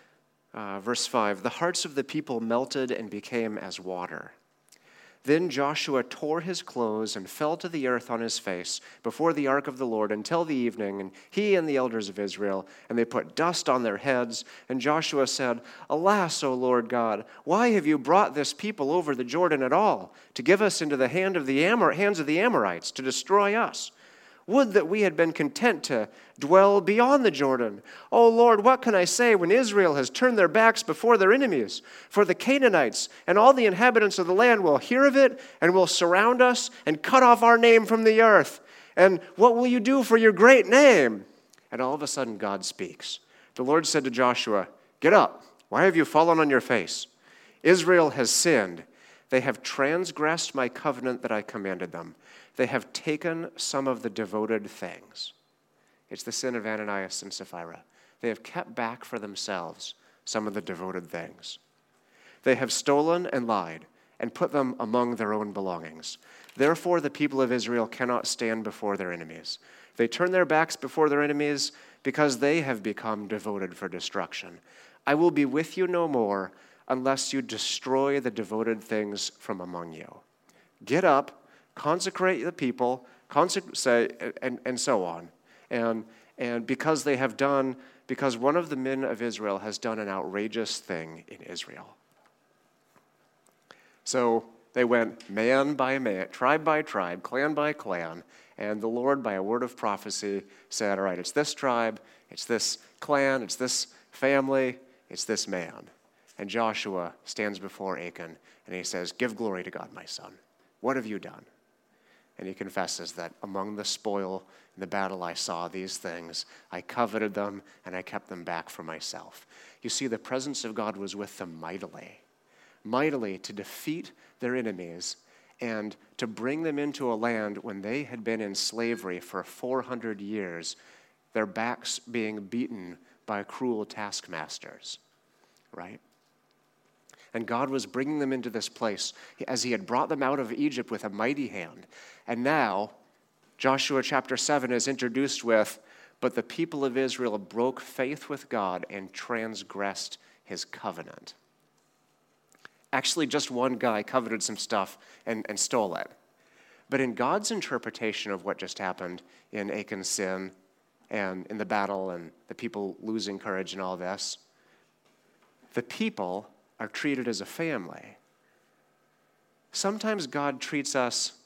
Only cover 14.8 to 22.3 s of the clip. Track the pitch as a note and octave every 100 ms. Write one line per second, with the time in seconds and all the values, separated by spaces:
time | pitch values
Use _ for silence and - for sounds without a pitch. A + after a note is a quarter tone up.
14.8 | C3+ D#3 D3+ C#3+ C3 - B2+ A#2+ - -
15.8 | - D3+ F#3+ G#3 E3+ - C#3 B2+ B2+ B2
16.8 | A2+ A#2+ A2+ G#2 - - C#3 G3 A#3+ G#3
17.8 | D3+ D3+ B2+ F#3+ - D3 C3+ - G#3 G#3
18.8 | C#3 F3+ D3+ B2 A#2+ D#3 F3+ C#3+ B2+ E3
19.8 | G#3 A2+ F2 - _ - B2 G3 G#3+ -
20.8 | D#3 C#3 B2+ E3+ F#3+ F3+ C3+ C3+ F3 A#3+
21.8 | E3 E3+ G3+ F3 D3